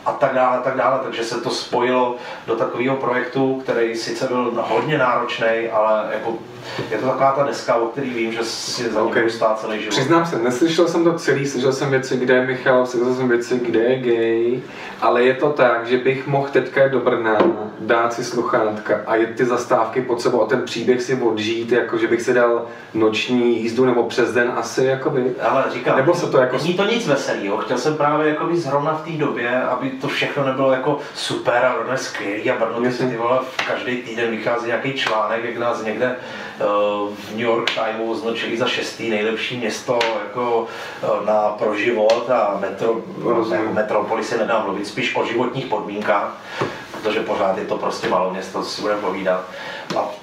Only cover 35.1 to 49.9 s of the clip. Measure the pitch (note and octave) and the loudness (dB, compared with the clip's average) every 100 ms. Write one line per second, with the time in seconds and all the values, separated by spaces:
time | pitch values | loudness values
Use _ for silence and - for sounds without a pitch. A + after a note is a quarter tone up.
35.1 | A2 G#2+ A2+ A#2 A#2 A#2+ A2 A2 G#2+ B2 | 0 0 -2 -4 -4 -2 -2 -4 -2 -2
36.1 | B2+ - - - - G#2 G#2 G#2 G2+ G2+ | -2 -8 -12 -12 -4 0 2 0 0 -4
37.1 | G#2 G#2 G#2+ A#2 A2+ A#2 - A2 A2 A2+ | -6 -10 -4 0 0 0 -2 -2 -2 -4
38.1 | G#2+ A2 A2+ A2 A#2 B2 - - - A#2 | -4 -4 -4 -4 -2 0 -2 -4 -6 -4
39.1 | G#2+ G#2+ A2 - B2+ A2 - - A#2 A2+ | 0 0 -2 -4 -4 -4 -4 -2 0 2
40.1 | G#2+ G#2 A#2+ B2 A#2 A2+ - - - A2 | -2 -6 -4 0 0 -2 -8 -12 -6 -2
41.1 | G#2+ G#2 G#2+ G#2+ G#2+ A2+ G#2 A#2 A2 G#2+ | 0 2 2 2 0 -2 0 0 4 4
42.1 | A#2 A#2 B2 G2+ G2 F#2+ F#2+ A2+ A2+ - | 4 4 2 2 0 -4 -2 0 0 -4
43.1 | - A2 A#2 A2 A2+ A2 G#2+ G#2+ A2 G2+ | -6 0 0 2 0 0 0 0 0 0
44.1 | A2+ G#2+ - G#2+ A2+ G2+ F#2+ G#2 - A#2+ | -2 -2 -2 0 0 0 -4 -4 -4 -2
45.1 | B2 A2+ A#2 B2 C3+ A#2 F2 F2 G2+ - | 0 0 0 0 -2 -4 -4 -4 -4 0
46.1 | - C#3 - - - - - - - G#2+ | 0 0 -8 -12 -6 -6 -6 -12 -6 -2
47.1 | A2 A2 G2+ G2 F#2+ F#2+ G#2+ G2+ - A2+ | -2 -2 0 0 0 -2 -4 -4 -4 0
48.1 | - F#2 F#2+ F#2+ F#2+ F2 - G#2 G#2 F#2+ | 0 0 -2 -6 -6 -6 -4 -2 -2 -2
49.1 | F#2+ F#2 F#2 - - - - - | -2 0 0 -2 -12 -12 -12 -6